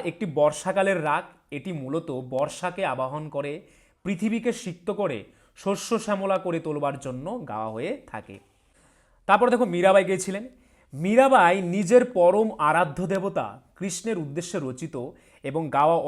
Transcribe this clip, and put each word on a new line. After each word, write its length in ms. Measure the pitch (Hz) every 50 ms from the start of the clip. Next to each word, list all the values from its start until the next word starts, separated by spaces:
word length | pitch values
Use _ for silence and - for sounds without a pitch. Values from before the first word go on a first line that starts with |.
| - 170
একটি 160 | 165 - 220 165 131 151
বর্ষাকালের 600 | 147 151 151 - - 185 190 196 190 196 190 170 151
রাগ, 160 | 151 151 175 190 - - _ _ - 143
এটি 140 | 143 - 190 175 147
মূলত 280 | 127 131 147 170 165 151 131 131 127 123 131
বর্ষাকে 500 | 131 147 160 - - 175 240 - 202 190 147 127
আবাহন 300 | 131 131 131 143 151 156 147 147
করে, 180 | 143 139 143 151 - - _ _ _ _ _ _ _ -
পৃথিবীকে 460 | 185 202 165 214 214 226 226 233 240 226 233 -
সিক্ত 240 | 185 170 - - 202 196 202
করে, 180 | 196 165 127 104 92 - _ _ _ _ _ - -
শস্য 260 | 196 202 - - - 233 220 -
শ্যামলা 320 | 208 208 190 196 196 190 185 190
করে 140 | 180 165 160
তোলবার 360 | 165 156 147 147 143 139 139 131 -
জন্য 200 | 131 127 127 143 185 240 247 156 117
গাওয়া 180 | 107 107 110 110 110
হয়ে 160 | 113 139 196 277 269 - -
থাকে। 260 | - 107 - - 98 101 _ _ _ _ _ _ _ _ _ _ _ _ _ _ _ _ -
তারপর 200 | - 190 202 240 240 247
দেখো 120 | 226 247 185 175
মীরাবাই 320 | 175 180 190 190 196 185 175
গেয়েছিলেন। 340 | 190 - - 196 185 202 240 262 - _ _ _ _ _ _ _ -
মীরাবাই 640 | 139 165 196 220 254 269 269 262 220 180 170 185 196 185 170 180
নিজের 280 | 208 196 165 240 247 254 247 -
পরম 300 | 185 175 175 190 214 226 220 - -
আরাধ্য 400 | 151 151 156 170 180 151 139 175 190
দেবতা 380 | 165 196 190 185 196 170 160 117 101 104 127 _ _ _
কৃষ্ণের 400 | - 180 196 185 - - 226 220 175 156
উদ্দেশ্যে 340 | 139 139 170 170 - - 175
রচিত 360 | 139 131 127 131 165 160 - 127 120 151 - _ _ _ _ _ - 139
এবং 120 | 139 165 160 139
গাওয়া 280 | 131 139 147 160 170 160 -